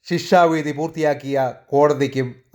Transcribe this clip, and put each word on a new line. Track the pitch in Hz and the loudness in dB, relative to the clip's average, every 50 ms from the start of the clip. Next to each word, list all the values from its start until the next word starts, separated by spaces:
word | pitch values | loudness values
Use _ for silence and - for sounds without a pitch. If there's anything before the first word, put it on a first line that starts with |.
| _ - | _ -6
ശിക്ഷാവിധി | 175 170 - - 190 180 175 165 160 160 151 147 | -6 -6 -2 2 4 4 4 4 2 0 -4 -4
പൂർത്തിയാക്കിയ | 143 139 156 160 160 160 156 151 143 127 131 135 139 135 131 127 117 - _ _ | -6 -6 -6 -8 -6 -2 -2 -2 -2 -2 -4 -6 -4 -2 -2 -2 -4 -8 _ _
കോടതിക്കും | - 143 151 147 147 131 143 135 - 131 131 123 123 - _ _ - | 2 4 4 4 4 2 -2 -2 -2 -4 -6 -6 -8 -14 _ _ -4